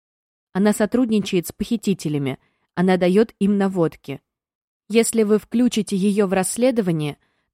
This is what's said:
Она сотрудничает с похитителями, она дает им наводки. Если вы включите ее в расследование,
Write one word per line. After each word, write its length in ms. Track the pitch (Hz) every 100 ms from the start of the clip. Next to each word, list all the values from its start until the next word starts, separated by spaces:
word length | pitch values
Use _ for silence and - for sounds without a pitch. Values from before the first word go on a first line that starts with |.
| _ _ _ _ _
Она 200 | 185 208
сотрудничает 760 | 208 208 247 247 214 196 185 -
с 40 |
похитителями, 880 | - 208 233 - 185 156 147 135 - _ _ _ -
она 220 | 185 185
дает 360 | 180 196 226 -
им 180 | 196 202
наводки. 640 | 196 190 156 - - 135 _ _ _ _ _ _ -
Если 340 | 220 226 233
вы 160 | 208 214
включите 560 | - 233 247 220 190 196
ее 320 | 208 202 196
в 60 |
расследование, 840 | 190 185 - 254 240 180 160 147 147 _ _ _